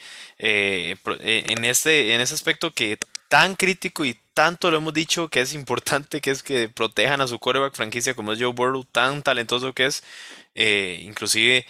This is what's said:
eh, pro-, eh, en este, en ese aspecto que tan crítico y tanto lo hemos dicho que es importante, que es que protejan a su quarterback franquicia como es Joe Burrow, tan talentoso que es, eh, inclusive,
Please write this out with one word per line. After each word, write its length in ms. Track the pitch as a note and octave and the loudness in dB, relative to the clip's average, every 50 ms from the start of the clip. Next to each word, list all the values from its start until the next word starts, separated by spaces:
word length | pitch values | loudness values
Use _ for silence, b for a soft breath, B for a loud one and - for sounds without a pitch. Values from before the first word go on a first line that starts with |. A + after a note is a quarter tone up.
| B B B B B B B B | B B B B B B B B
eh, 580 | G#2 A2 G#2+ G#2 G2+ G2 G2 F2+ E2+ E2 F#2 F#2+ - | 0 2 2 4 4 2 2 0 -2 -4 -6 -6 -6
pro-, 160 | G#2 F#2+ - | -6 -6 -4
eh, 240 | - G#2+ A2+ A2 - - | 0 0 0 0 0 0
en 140 | G#2+ A2+ A#2 | -2 0 0
este, 520 | A#2+ B2 B2 - D#3 D#3+ D3+ B2+ G#2 A#2 | 0 0 2 2 4 4 4 4 4 2
en 40 | A#2 | 2
ese 140 | B2 B2+ D#3 | 0 0 -2
aspecto 380 | D3+ - E3 D#3+ - - E3 - | -4 -2 -4 -4 -2 -4 -4 -2
que 260 | - A#2+ G#2+ G#2+ - - - - - _ - | -2 -2 -2 -2 -4 -6 -10 -12 -18 _ 2
tan 260 | C#3+ C#3+ D#3+ F#3 G3 | 4 6 6 4 2
crítico 500 | - - F#3 F#3+ - - F#3 - - D#3 | 0 0 0 0 0 -4 -8 -4 -4 -2
y 120 | C3 A#2 - _ _ - | -4 -4 -6 _ _ 2
tanto 380 | - D3+ E3 F3 E3 - F3+ | 2 2 2 2 2 0 2
lo 80 | D#3+ D#3 | 2 2
hemos 140 | D#3 D#3+ D3+ | 0 -2 -2
dicho 360 | D#3 E3 D#3+ - F3 E3+ D3+ | -2 0 0 0 -2 -2 0
que 120 | - C3+ | 0 0
es 140 | B2 C3 D3 | 0 0 -2
importante, 680 | D3+ C3+ - B2 A#2+ - - D3+ C#3+ D3 - - D3+ | -8 -6 -4 -4 -4 -2 0 0 0 -2 -2 -8 -4
que 100 | - C3+ | -2 -2
es 120 | C3+ B2+ - | -2 -2 -2
que 260 | - C#3 B2 A#2 A2 | -2 0 0 0 0
protejan 520 | A#2 - A#2 A2+ - - G#2+ B2+ C#3+ C#3 | -2 -2 -4 -2 0 2 2 2 2 2
a 80 | C#3 B2 | 0 0
su 100 | A#2+ G#2+ | -2 -4
quarterback 360 | - B2+ B2 C3 C#3 C3+ - | -2 0 0 0 0 -2 -2
franquicia 400 | - A#2 G#2+ A2 B2+ A#2 C3 B2+ | -4 -6 -4 -4 -4 -2 -2 -4
como 180 | A#2 G#2 G#2 G#2+ | -4 -4 -4 -2
es 80 | A2 | -2
Joe 120 | B2 B2 B2 | -2 -2 0
Burrow, 320 | A#2+ B2 B2+ C3+ C3+ B2+ | 0 0 0 0 -2 -6
tan 380 | - - A#2+ B2 C3 C#3+ D3 C#3 | -4 0 2 2 2 0 0 0
talentoso 500 | C#3+ C3 A#2+ A#2 A2+ A#2+ A#2+ B2+ C3 C3 | 0 0 0 0 0 -2 -2 -2 -2 -2
que 140 | - B2+ | 0 0
es, 160 | C#3 D3 - - B B B B B B B B B B | 0 0 -2 -8 B B B B B B B B B B
eh, 440 | - A2 A2 G#2 G2+ G2 F2+ F2+ E2 E2 | 0 2 4 4 2 2 -2 -4 -8 -12
inclusive, 600 | F#2+ G#2+ - A2 G2+ G2+ A2 A2+ A#2+ B2+ B2+ A#2+ | -12 -10 -6 -2 -2 2 4 4 4 4 2 0